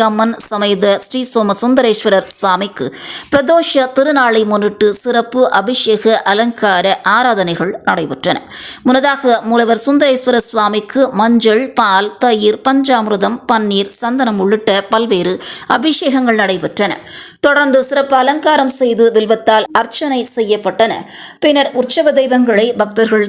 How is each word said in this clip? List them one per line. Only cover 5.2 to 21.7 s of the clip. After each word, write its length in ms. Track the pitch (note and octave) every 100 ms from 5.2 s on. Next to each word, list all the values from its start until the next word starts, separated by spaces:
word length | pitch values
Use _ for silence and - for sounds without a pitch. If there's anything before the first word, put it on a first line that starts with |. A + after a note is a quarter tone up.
| A#3 B3+ B3+ F#3+
அபிஷேக 600 | G3 B3+ - G#3+ A3 A3 -
அலங்கார 600 | G3+ A#3 A#3 G#3+ F3+ F#3 - - G#3+
ஆராதனைகள் 580 | B3+ G#3+ F3 E3 E3+ - -
நடைபெற்றன. 480 | F3+ D3+ C#3 F3+ - - - - - -
முன்னதாக 560 | B3+ C#4+ C#4 C4+ A3+ A3
மூலவர் 340 | A#3 A3+ A3+ C4+
சுந்தரேஸ்வரர் 600 | C#4+ D4 B3+ B3+ A#3+ A#3
சுவாமிக்கு 500 | A3 G#3 G#3+ G#3 C4 C4 G3+
மஞ்சள், 420 | A3+ A#3 A3 G#3+ C4 B3+
பால், 300 | G#3+ F#3+ G#3 G#3+
தயிர், 340 | B3 G#3+ G#3 A3 C4
பஞ்சாமிர்தம், 720 | C4+ C4+ B3 G#3+ G3+ G3 A#3 -
பன்னீர், 400 | A3+ G#3 G3 G3+ -
சந்தனம் 400 | A#3 B3+ B3 G3+
உள்ளிட்ட 280 | F#3+ G#3+ A3 G3 G3
பல்வேறு 400 | A3 A#3 F#3+ F3 F#3 - - - B3+
அபிஷேகங்கள் 640 | D4+ D4 D#4+ C4 B3 A3
நடைபெற்றன. 520 | G3 F#3 D#3 - G3+ - - - - - D4
தொடர்ந்து 340 | C#4+ C#4+ C4 B3+
சிறப்பு 260 | C#4 C#4 C4+
அலங்காரம் 500 | B3+ D4+ D#4 D4+ C4 -
செய்து 280 | B3+ A3 A3+ A3
வில்வத்தால் 520 | G#3+ A3 A3+ A3 - G#3+
அர்ச்சனை 400 | A#3 - D4+ C4 A3+ -
செய்யப்பட்டன. 580 | G#3+ G#3 G3 F#3+ A3+ E3+ - - - -
பின்னர் 260 | D#4 - -